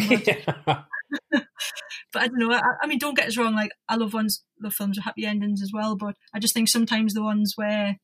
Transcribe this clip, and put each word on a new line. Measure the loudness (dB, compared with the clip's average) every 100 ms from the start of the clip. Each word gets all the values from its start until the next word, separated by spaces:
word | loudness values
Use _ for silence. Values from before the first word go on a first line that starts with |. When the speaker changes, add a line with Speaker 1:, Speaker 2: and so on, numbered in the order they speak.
| 4
Speaker 1:
but | 4 4 0 -2 -2 0
Speaker 2:
<laughs> | -2 -4 -12 -6 -8 0
Speaker 1:
<laughs> |
but | -2 -2 -8 -10 -10 -12 -16 -8 -2
I | 0
don't | 2
know. | 2
I, | 2 2 0
I | -2
mean, | -2
don't | 0 0
get | 0
us | 2
wrong. | 2 2
Like, | -2 -6 -4
I | 0
love | 0
ones, | 0 -2 -2 _ -12
love | -8
films | -4 -2 -2
with | -6
happy | -4 -2
endings | 0 0 -2
as | -2
well. | -2 -2 -2
But | -4 -8 _
I | -2
just | 0
think | 2 2
sometimes | 2 2 2 2
the | 0
ones | 0 2 0 0
where | 0 0 0 -4